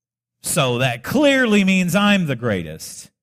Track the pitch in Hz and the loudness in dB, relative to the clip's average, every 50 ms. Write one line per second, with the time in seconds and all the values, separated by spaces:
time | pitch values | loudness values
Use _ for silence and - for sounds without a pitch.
0 | _ _ _ _ _ _ _ _ - - - - 135 127 120 120 131 127 120 123 | _ _ _ _ _ _ _ _ -10 -6 -2 -2 0 0 0 0 -2 -2 -4 -6
1 | - - - 247 302 277 277 262 254 220 208 202 196 190 190 185 185 175 156 202 | -8 -4 0 2 4 4 4 4 2 2 2 2 2 2 2 2 0 0 0 2
2 | 208 208 202 196 175 143 135 110 123 117 101 92 82 78 78 80 - - - - | 2 2 2 2 0 -2 -4 -4 -2 -2 -2 -2 -4 -8 -12 -14 -14 -16 -16 -18
3 | - - _ _ | -20 -20 _ _